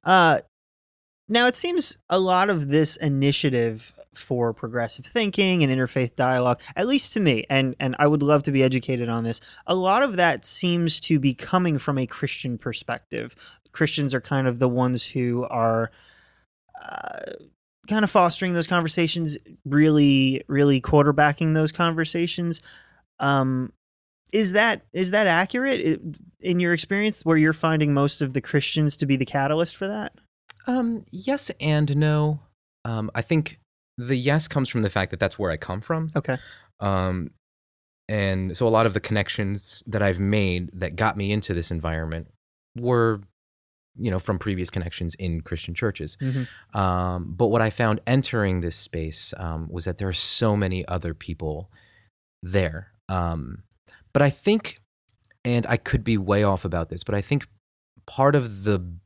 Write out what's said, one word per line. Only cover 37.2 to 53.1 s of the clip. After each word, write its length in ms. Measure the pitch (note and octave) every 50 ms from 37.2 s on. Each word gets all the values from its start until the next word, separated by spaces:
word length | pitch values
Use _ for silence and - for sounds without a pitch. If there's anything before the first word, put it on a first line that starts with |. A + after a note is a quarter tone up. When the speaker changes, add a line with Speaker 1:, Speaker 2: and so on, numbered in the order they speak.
| E2+ C2 _ _ _ _ _ _ _ _ _ _ _ _ _ _ _ -
Speaker 2:
and 480 | G#2+ G#2+ G2+ G2 F#2+ F#2+ F#2+ F#2 E2+
so 100 | - B2+
a 40 | A2+
lot 160 | A2 A2 A2+
of 80 | A2+ G2
the 60 | G#2+
connections 840 | - - A2 G#2 G2 - - - G#2 G2 G2+ G2 - - - - -
that 160 | - G#2 G#2+ G#2
I've 180 | G2 F#2 F2
made 500 | G2 G2 G#2 G#2+ G2+ F#2 F2+ F2+ F2+ - -
that 220 | F#2 F#2 E2+ D2+
got 200 | F#2 A2 A2+ -
me 160 | G#2 G2+ G2 G#2
into 220 | G#2+ G2+ - A#2
this 160 | G#2+ G2 -
environment 580 | F2 E2 D2+ D#2+ D#2+ D#2+ E2 D#2+ D#2+ E2 E2 - _ _ _ _ _ _ _ _ _
were, 460 | A#2+ A#2+ A#2+ B2 A#2+ A#2 A2+ A2 G2+ G2+ _ _ _ _ _ _ _ _ _ _ _ _ _ _
you 140 | - G#2 A2+
know, 80 | F#2+ F#2
from 200 | - - G#2 F2+
previous 300 | - G#2+ G2 F2+ F2+ E2+
connections 440 | - G2 E2+ F2 - - F2+ E2 -
in 260 | - F#2+ F2+ E2 E2
Christian 340 | D2+ - - D#2 - - E2+
churches. 420 | - - G#2+ G2 - D#2+ D2+ - _
Speaker 1:
Mm-hmm. 580 | C3+ C3 C3 C3 B2+ - - - - _ - G#2+
Speaker 2:
Um, 540 | G2 F#2 F2+ F2+ F2+ F2+ F2+ F2+ F2 - E2+
but 100 | F2 A#2+ G#2+
what 140 | G#2+ A#2 A2
I 80 | A2
found 300 | - - B2 A2 G#2+ A2 -
entering 540 | - B2 C3+ C3 - - A#2 G#2 G2 F#2 F2+
this 160 | E2+ E2+ E2
space, 560 | - - - - E2 D#2+ D#2+ D#2 - - - - -
um, 300 | F#2 E2+ E2 D#2+ E2 D#2
was 160 | E2+ F2 E2+
that 120 | F#2 F2 -
there 100 | G#2 F#2+
are 40 | F2+
so 440 | - - - - - A#2+ A2 G#2
many 300 | G#2 G2+ F#2 F#2 F#2 F2
other 280 | - F2 F2+ D#2+ E2+ D#2
people 560 | - - - E2 - E2 D#2 D2+ D2 - - _ _ _ _ _ _ _ _ _ _ _ _ _ _ -
there. 500 | F2+ F#2 G2+ F#2 E2 D2+ E2 F#2+ _ _ _ _
Um, 540 | -